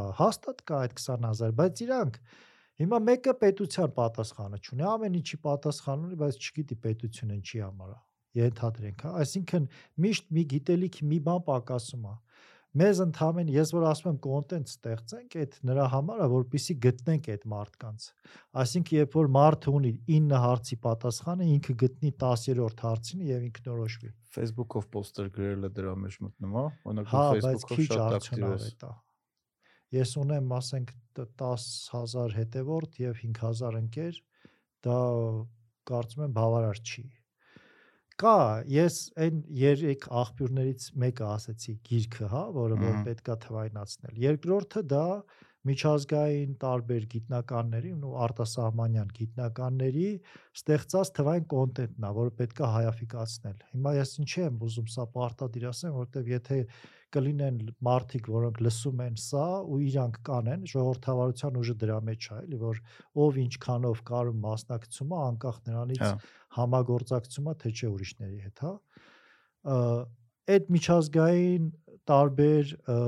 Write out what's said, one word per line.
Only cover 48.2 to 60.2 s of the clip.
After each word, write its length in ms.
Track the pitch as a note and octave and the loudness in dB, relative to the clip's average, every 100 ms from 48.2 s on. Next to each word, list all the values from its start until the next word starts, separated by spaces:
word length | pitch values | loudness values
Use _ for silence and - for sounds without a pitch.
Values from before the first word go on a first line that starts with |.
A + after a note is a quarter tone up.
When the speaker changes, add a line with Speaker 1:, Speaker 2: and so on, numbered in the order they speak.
| A#2 A#2 A2+ - A2+ A2+ A#2 A2 G#2+ | -2 0 -4 0 0 0 0 0 -2
Speaker 1:
գիտնականների 1000 | A#2 A2+ A#2 A#2+ A2+ B2+ C3 C3 C#3 G3 G3 - - _ | -6 -8 -6 -6 -4 -2 0 0 0 -2 -4 -10 -20 _
ստեղծած 600 | - - D3+ - F#3 F#3+ | -10 2 2 2 0 0
թվային 360 | - C#3+ E3+ D#3+ | 0 2 2 0
կոնտենտն 580 | C3+ C3 B2+ A#2 A#2 G2+ | 0 0 0 -6 -4 -4
ա, 60 | |
որը 220 | G#2 A#2+ | 0 -2
պետք 260 | A2+ A#2 - | -2 -4 -2
է 100 | C3 | 0
հայաֆիկացնել։ 960 | A2+ A2+ A2+ A2+ A#2+ A2+ - G#2 F#2+ | 2 0 -2 -8 -8 -8 -8 -10 -12
Հիմա 300 | - B2+ C#3 | -10 -4 0
ես 180 | C#3+ C3+ | 0 0
ինչի՞ 280 | - C#3+ F3+ | -2 -4 -2
եմ 180 | E3+ A#2 | -2 -2
ուզում 300 | A2+ A2+ A2+ | -4 -4 -6
սա 160 | A#2 A#2 | -6 -8
պարտադիր 580 | B2 B2 A#2 C3 A#2 B2 | -4 -6 -4 -8 -6 -8
ասեմ, 300 | A#2+ E3+ C3+ | -6 -6 -6
որտեվ 340 | B2 C3+ A#2 | -6 -6 -2
եթե 300 | B2 A#2+ C3+ A#2 - - - _ | -4 0 -2 -2 -8 -20 -20 _
կլինեն 500 | C#3+ C3+ C#3+ C#3 A#2+ A2 A2+ | -2 0 0 -2 -2 -6 -4
մարդիկ, 500 | B2 B2 A#2+ B2 A2 | 2 2 0 -8 -2
որոնք 320 | A2+ A#2 A2+ | 0 0 2
լսում 420 | A#2 A2+ C#3+ B2+ | 0 0 -2 -4
են 140 | B2 A2+ | -4 -6
սա 300 | - C#3+ E3 F#3+ | -4 -2 -2 -2
ու 180 | F#3 C#3 | -2 0
իրանք 400 | C#3+ C3+ A#2+ A2 | 2 2 0 -2